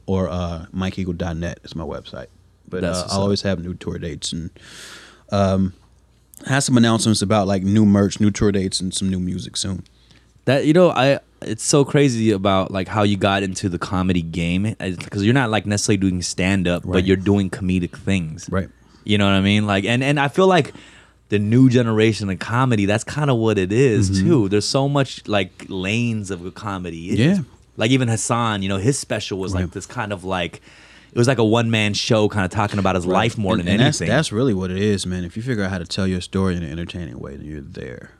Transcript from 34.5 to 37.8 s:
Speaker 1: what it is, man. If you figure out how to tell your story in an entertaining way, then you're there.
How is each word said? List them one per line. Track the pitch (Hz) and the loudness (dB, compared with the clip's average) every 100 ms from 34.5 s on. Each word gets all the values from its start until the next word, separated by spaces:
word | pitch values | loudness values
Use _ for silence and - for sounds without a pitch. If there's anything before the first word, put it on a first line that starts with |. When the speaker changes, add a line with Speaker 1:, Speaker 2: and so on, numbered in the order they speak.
Speaker 1:
what | 95 92 | 0 -2
it | 92 | -2
is, | 104 98 90 | 0 0 -2
man. | 90 87 | -6 -6
If | 110 | -8
you | |
figure | 123 113 | -6 -4
out | 95 | -4
how | 95 | -4
to | 87 | -6
tell | - 95 | -2 -2
your | 92 | -2
story | - 95 95 87 | -2 -2 0 -2
in | |
an | 80 | -4
entertaining | 80 85 95 80 62 | -8 -8 -8 -10 -10
way, | 73 73 | -12 -12
then | 73 | -12
you're | 76 | -12
there. | 69 - | -14 -14